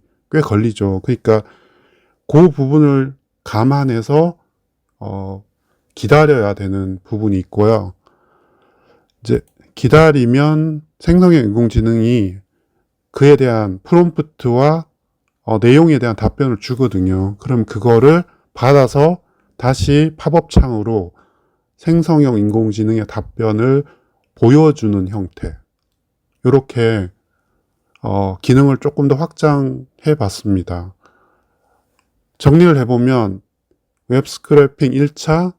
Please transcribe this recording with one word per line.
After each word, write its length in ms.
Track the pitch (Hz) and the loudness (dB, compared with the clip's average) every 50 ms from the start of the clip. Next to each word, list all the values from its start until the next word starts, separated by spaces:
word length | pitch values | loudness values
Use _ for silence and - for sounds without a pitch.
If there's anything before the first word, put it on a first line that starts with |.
| _ _ _ _ _ _ | _ _ _ _ _ _
꽤 100 | - 156 | -4 -4
걸리죠. 580 | 147 - 104 104 110 117 104 - 104 98 95 92 - | -2 -2 -2 -2 -2 -2 -4 -4 -4 -4 -4 -4 -6
그러니까 380 | - 123 - - 113 110 107 104 _ _ _ _ _ _ _ _ _ _ _ _ _ _ _ _ | -6 -6 -4 0 0 0 0 -2 _ _ _ _ _ _ _ _ _ _ _ _ _ _ _ _
그 240 | - - 147 180 175 | 0 2 4 4 4
부분을 640 | 139 143 135 135 147 156 151 143 139 135 131 135 135 _ _ _ _ _ - | 2 -2 -4 0 2 2 2 2 2 0 -2 -4 -10 _ _ _ _ _ -14
감안해서, 920 | - - 107 117 131 143 143 139 131 117 113 113 - 143 151 165 175 170 _ _ _ _ _ _ _ _ _ _ _ _ - | -6 -4 -2 0 0 0 0 -2 -2 -4 -4 -4 -2 0 0 0 0 -4 _ _ _ _ _ _ _ _ _ _ _ _ -18
어, 460 | 104 104 101 98 95 98 98 98 - _ _ _ _ _ _ _ _ _ _ | -14 -14 -12 -12 -12 -14 -14 -16 -18 _ _ _ _ _ _ _ _ _ _
기다려야 600 | - - 107 147 151 156 151 147 123 104 101 98 | -6 0 2 4 4 4 4 2 0 0 -2 -4
되는 440 | 104 101 95 98 98 95 95 95 92 _ | -6 -8 -8 -6 -6 -8 -8 -10 -12 _
부분이 340 | - 113 104 110 107 98 92 | -10 -8 -6 -4 -2 -2 -4
있고요. 540 | 90 - - 104 104 110 113 104 95 95 - _ _ _ _ _ _ _ _ _ _ _ _ _ _ _ _ _ _ _ _ _ _ _ _ _ | -6 -4 -2 0 2 2 2 0 -2 -8 -16 _ _ _ _ _ _ _ _ _ _ _ _ _ _ _ _ _ _ _ _ _ _ _ _ _
이제 180 | - 110 120 117 - _ _ _ _ _ - | -6 -4 -4 -4 -4 _ _ _ _ _ -10
기다리면 1080 | - - 117 147 156 160 160 147 139 123 117 123 135 147 151 156 156 160 160 156 151 - _ _ _ | -4 -2 2 4 4 4 4 2 2 0 0 2 2 2 0 0 -2 -2 -4 -6 -10 -14 _ _ _
생성형 460 | - 165 170 185 185 180 170 147 117 | -2 0 2 4 4 4 4 2 2
인공지능이 920 | 104 104 117 120 113 - 113 110 113 117 113 110 117 123 120 101 92 92 98 _ _ _ _ _ _ _ _ _ _ _ _ _ _ | 0 -2 0 -2 0 0 -2 -2 0 0 0 0 0 0 -2 -2 -4 -6 -12 _ _ _ _ _ _ _ _ _ _ _ _ _ _
그에 260 | - - 139 143 147 | -2 2 4 6 6
대한 420 | 123 131 123 117 110 107 98 95 92 | 4 4 0 0 -2 -2 -4 -6 -8
프롬프트와, 1040 | _ - 170 170 175 175 - - 147 - _ - - 123 120 123 139 151 160 165 160 _ _ _ _ _ _ _ _ _ _ _ | _ 0 2 2 2 2 -2 -6 -10 -10 _ -8 -4 -2 0 2 2 0 0 -2 -6 _ _ _ _ _ _ _ _ _ _ _
어, 160 | - 117 110 104 | -8 -4 -2 0
내용에 400 | 113 117 131 151 165 165 151 123 | 4 4 6 6 4 4 2 0
대한 180 | 123 117 107 | -2 -4 -4
답변을 420 | - 110 101 - - 139 131 117 98 | -4 -4 -6 -4 -4 -4 -4 -4 -6
주거든요. 800 | - - 123 113 131 120 101 95 92 92 95 95 95 98 101 - | -8 -8 -6 -4 -4 -4 -2 -2 -2 -2 -2 -2 -4 -6 -8 -8
그럼 260 | - 123 127 117 107 | -8 -4 -4 -4 -4
그거를 600 | - - 104 110 120 117 113 127 143 160 175 175 _ _ _ _ _ - | -4 -6 -2 0 2 4 4 4 4 4 2 0 _ _ _ _ _ -10
받아서 680 | - 120 127 143 143 131 113 - 139 147 165 180 - _ _ _ _ _ _ _ | -4 0 2 4 4 2 2 2 2 0 0 0 -4 _ _ _ _ _ _ _
다시 560 | - - 123 131 - - 143 139 147 156 160 156 | -6 -4 -4 -2 -2 -2 0 2 2 0 0 -4
팝업 340 | - - 156 147 170 160 - | -6 -4 -2 0 0 0 0
창으로 640 | - - - 127 117 107 104 117 113 104 87 85 _ _ _ _ _ _ _ _ _ _ _ _ _ | 2 0 2 0 -2 -6 -4 -4 -4 -4 -6 -8 _ _ _ _ _ _ _ _ _ _ _ _ _
생성형 640 | _ - 165 165 170 156 - 165 147 147 131 117 104 | _ -4 0 0 0 2 2 2 2 2 2 0 0
인공지능의 680 | 104 104 104 113 113 110 101 110 107 107 113 113 104 | -2 -2 -2 -2 -2 -2 -4 -4 -2 -2 -2 -4 -4
답변을 760 | - - 107 - - - - 113 110 107 107 117 131 135 143 143 _ _ _ _ _ _ _ _ _ _ | -8 -10 -12 -14 -12 -8 -6 -4 -2 -2 0 0 0 0 0 -2 _ _ _ _ _ _ _ _ _ _
보여주는 720 | - 117 113 135 151 160 156 143 - 113 107 104 98 95 92 | 0 2 4 6 6 4 2 0 0 -2 -2 -2 -2 -4 -6
형태. 480 | 107 104 92 90 - - - 85 78 - _ _ _ _ _ _ _ _ _ _ _ _ _ _ _ _ - | -8 -10 -10 -12 -12 -14 -14 -14 -14 -16 _ _ _ _ _ _ _ _ _ _ _ _ _ _ _ _ -2
요렇게, 640 | 127 131 135 135 - - 123 117 113 113 104 95 90 _ _ _ _ _ _ _ _ _ _ _ _ _ _ _ _ _ _ | 0 0 0 0 -2 -6 -2 -2 -2 -2 -2 -6 -8 _ _ _ _ _ _ _ _ _ _ _ _ _ _ _ _ _ _
어, 360 | - 110 98 98 98 95 92 - | -8 -6 -4 -4 -4 -4 -6 -6
기능을 360 | - - 123 135 139 139 135 127 | -2 0 2 2 2 2 0 -2
조금 280 | - 147 - - 143 139 | -4 -6 -4 -2 -2 -2
더 60 | 135 | -2
확장해 1000 | 135 165 165 _ - 165 151 143 139 135 131 131 127 131 _ _ _ - 151 151 151 | -2 -4 -8 _ -4 -2 -2 0 -2 -4 -6 -8 -10 -16 _ _ _ -4 -2 -2 -2
봤습니다. 760 | 117 98 - - - 107 98 95 87 - 87 87 87 95 - _ _ _ _ _ _ _ _ _ _ _ _ _ _ _ _ _ _ _ _ _ _ _ _ _ _ _ _ - | -4 -6 -8 -8 -6 -4 -4 -4 -4 -6 -10 -12 -12 -16 -20 _ _ _ _ _ _ _ _ _ _ _ _ _ _ _ _ _ _ _ _ _ _ _ _ _ _ _ _ -2
정리를 380 | - 139 147 165 180 175 156 139 | 2 4 6 6 6 6 4 2
해보면 640 | 120 113 127 120 123 131 131 120 110 95 95 98 _ _ _ _ _ _ _ _ _ _ _ _ _ - | 0 0 0 0 0 0 0 0 -2 -4 -6 -10 _ _ _ _ _ _ _ _ _ _ _ _ _ -4
웹스크래핑 840 | 123 135 - - - - _ - 151 147 139 135 _ - 147 127 | -2 -2 -2 -4 -10 -10 _ 2 4 4 4 2 _ -4 -4 -2
일 220 | 127 135 143 143 - | 0 -2 -2 -4 -4
차 400 | - - 160 156 165 180 185 180 | -8 -4 -2 -2 -2 -2 -4 -8